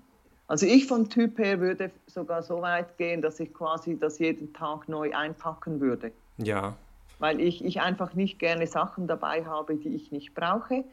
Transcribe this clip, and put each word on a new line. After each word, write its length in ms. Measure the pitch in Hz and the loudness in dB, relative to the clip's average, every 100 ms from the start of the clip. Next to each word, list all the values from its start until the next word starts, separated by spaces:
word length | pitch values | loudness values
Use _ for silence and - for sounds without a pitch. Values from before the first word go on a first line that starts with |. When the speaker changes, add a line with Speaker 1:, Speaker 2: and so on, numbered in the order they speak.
| - _ _ _ - | -18 _ _ _ -4
Speaker 1:
Also 180 | 151 190 | 2 8
ich 200 | 262 269 | 8 8
vom 220 | 240 214 | 2 2
Typ 300 | 240 233 226 | 4 2 2
her 220 | 202 190 | 2 2
würde 300 | 180 185 190 - - | 2 0 -4 -8 -14
sogar 360 | 185 165 170 | -10 -4 -4
so 180 | 165 175 | -2 -2
weit 360 | 175 175 175 - | 0 0 -2 -4
gehen, 240 | 170 170 | -2 0
dass 160 | 156 156 | 0 -2
ich 140 | 156 | -8
quasi 420 | - 160 160 170 160 | -4 -2 -2 -2 -2
das 200 | 156 151 | -2 0
jeden 340 | 165 156 151 | 0 0 -6
Tag 360 | - 156 151 - | -8 -6 -6 -6
neu 260 | 156 151 | -4 -2
einpacken 640 | - 156 160 165 160 - 151 | -2 -4 -4 -8 -6 -6 0
würde. 300 | 135 117 113 - _ - | 0 0 -6 -12 _ -6
Speaker 2:
Ja. 400 | 107 101 98 107 - - - - | -2 0 -2 -6 -16 -20 -20 -2
Speaker 1:
Weil 200 | 156 151 | 0 2
ich, 240 | 175 175 | 2 0
ich 160 | 185 180 | -4 0
einfach 340 | 180 196 180 | 0 0 -2
nicht 260 | 175 196 - | 0 -2 0
gerne 260 | 170 170 165 | 0 2 0
Sachen 400 | 165 185 - 170 | 0 -2 -2 -2
dabei 380 | 160 151 156 | -2 0 -2
habe, 320 | 160 156 151 151 | -2 -6 -2 -4
die 180 | 151 | -4
ich 160 | 151 - | -6 -6
nicht 240 | 143 143 | -10 -10
brauche. 500 | - 170 208 - 254 262 | -4 0 0 0 -4 -4